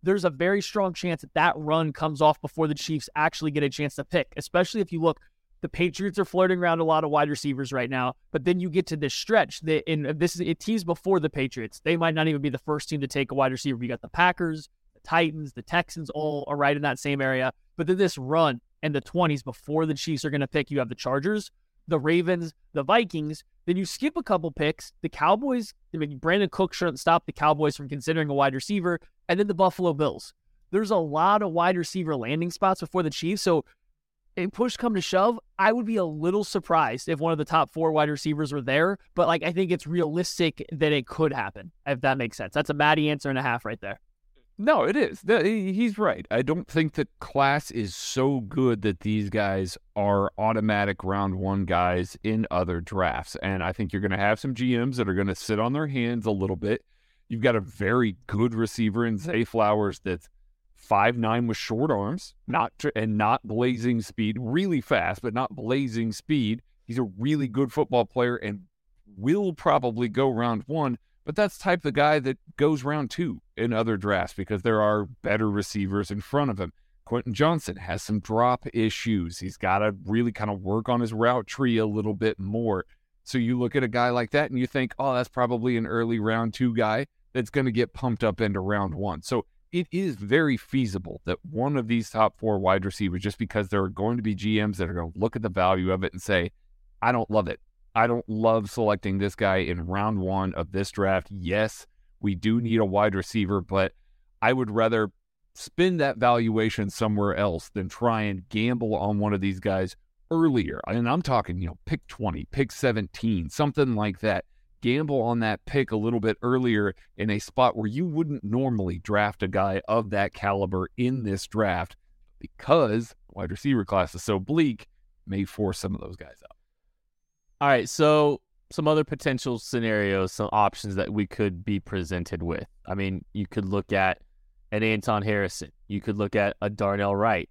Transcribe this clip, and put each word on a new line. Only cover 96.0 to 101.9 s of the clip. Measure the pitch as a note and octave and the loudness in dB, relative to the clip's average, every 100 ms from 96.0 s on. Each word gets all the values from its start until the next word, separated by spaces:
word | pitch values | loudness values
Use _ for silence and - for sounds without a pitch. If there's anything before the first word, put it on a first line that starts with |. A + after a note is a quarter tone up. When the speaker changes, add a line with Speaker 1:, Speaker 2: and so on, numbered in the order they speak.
Speaker 2:
it | F#2 | -2
and | F#2 | -6
say, | - F#2+ E2+ _ _ _ _ _ | 0 0 0 _ _ _ _ _
"I | A2+ | 0
don't | B2 A2 | 0 0
love | G#2+ F2+ | 0 0
it. | - _ _ _ | -6 _ _ _
I | A2+ A#2 | 0 2
don't | A#2+ - | 0 -2
love | G#2+ A2+ A2+ G2 | 0 2 2 0
selecting | - A2 G2+ G#2 F#2+ | -2 0 0 -2 -2
this | G2+ - | -2 0
guy | G2+ F#2+ | 0 2
in | F2 F2 E2+ | 0 -4 -4
round | F#2+ G#2+ G#2+ | -2 -2 -2
one | F#2 F#2+ F#2+ | -2 -2 -2
of | E2+ E2 | -4 -4
this | F#2+ G2 | -4 -4
draft." | - G2 F#2+ - | 0 2 0 -2
Yes, | G2+ F2 G2 G#2+ - - | -8 -2 0 0 -4 -20